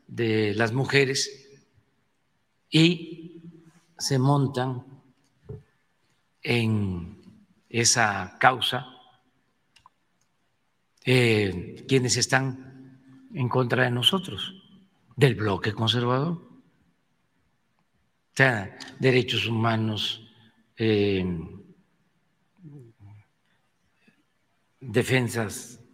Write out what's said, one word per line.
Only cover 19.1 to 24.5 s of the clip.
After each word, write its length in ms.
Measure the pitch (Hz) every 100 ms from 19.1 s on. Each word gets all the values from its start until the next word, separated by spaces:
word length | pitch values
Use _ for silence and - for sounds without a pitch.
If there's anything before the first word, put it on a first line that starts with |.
| 127 123 113 113
humanos, 840 | 113 113 110 110 107 - - - _ - _ _ -
eh, 480 | 113 104 101 95 90 87 78 - - _ _ _ _ _ _ _ _ _ 165 143 117 _ 101 104 _ _ _ _ _ _ _ _ _ _ _ _ _